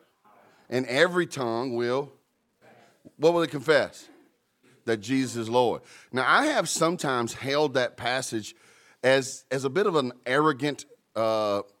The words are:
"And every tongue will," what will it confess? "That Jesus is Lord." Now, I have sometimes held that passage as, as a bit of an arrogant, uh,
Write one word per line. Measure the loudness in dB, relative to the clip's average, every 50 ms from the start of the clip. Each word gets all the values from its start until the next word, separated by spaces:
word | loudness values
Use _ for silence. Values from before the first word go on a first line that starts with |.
| _ _ _ _ _ _ _ _ _ _ _ _ _ -4
"And | -4 -4 -2
every | 0 2 2 2 2 2 0 -2
tongue | -2 -4 -6 -4 -2 -2 -2 -4 -4 -4
will," | -2 -2 0 -2 -2 -4 -6 -12 _ _ _ _ _ _ _ _ _ _ -20 -20 _ -20 _ _ _ -20 -20 _ 2
what | 2 4 4
will | 4
it | 2 0
confess? | -2 -4 2 4 4 4 4 2 -4 -14 -20 -20 -20 -20 _ _ _ _ _ _ _ _ _ _ _ _ -4
"That | -2 -2 -2
Jesus | -2 -2 0 0 0 -2 -4
is | -6 -4 0
Lord." | 2 2 2 2 0 -4 -8 -14 -20 -20 -16 _
Now, | -4 -2 2 4
I | 4 4 4
have | 2 0 0 -2 -2
sometimes | -2 0 0 0 0 -2 -2 -2 -2 -2 -2 -4 -6
held | -8 -6 -2 0 0 0 0 0
that | 0 -2 -2 -4 -6
passage | -4 -4 -4 -4 -4 -6 -6 -8 -8 -10 -16 _ _ _ _ _ _ _ _ _ 2
as, | 4 4 4 2 -2 -8 -14 -10 -6
as | -6 -4 -2
a | -2
bit | 0 0 0 2
of | 2
an | 2 0 0 -4 -8 -4 0
arrogant, | 2 2 2 2 2 0 -2 -4 -4 -6 -10 _ -20 _ _ _ -4
uh, | -2 0 0 0 0 0 0 0 -2 -4 -6 _ -14